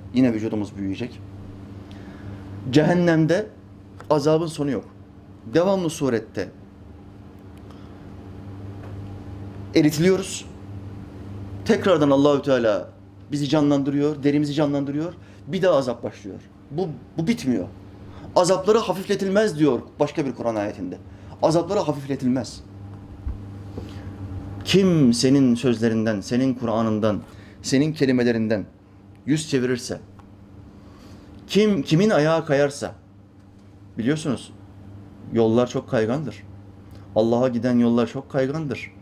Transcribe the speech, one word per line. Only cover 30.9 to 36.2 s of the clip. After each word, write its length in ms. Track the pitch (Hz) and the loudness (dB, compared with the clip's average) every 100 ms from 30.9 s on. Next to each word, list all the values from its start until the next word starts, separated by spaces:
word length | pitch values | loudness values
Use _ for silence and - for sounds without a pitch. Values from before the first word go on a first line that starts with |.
| - - - - - - | -20 -20 -20 -20 -20 0
kim, 340 | 190 214 196 | 2 4 2
kimin 280 | - 156 214 | 2 4 4
ayağı 360 | 160 151 165 156 | 4 4 2 2
kayarsa, 460 | 139 143 - 92 - - - - - - - - - - - | 2 2 0 -8 -10 -20 -20 -20 -20 -20 -20 -20 -20 -14 -2
biliyorsunuz, 560 | 113 156 156 110 - - - - - - - - - | 0 0 -2 -4 -6 -20 -20 -20 -18 -18 -18 -18 -2
yollar 340 | 117 110 117 123 | 2 4 4 2
çok 220 | 135 - | -2 -2
kaygandır. 540 | 92 107 139 | 0 0 -2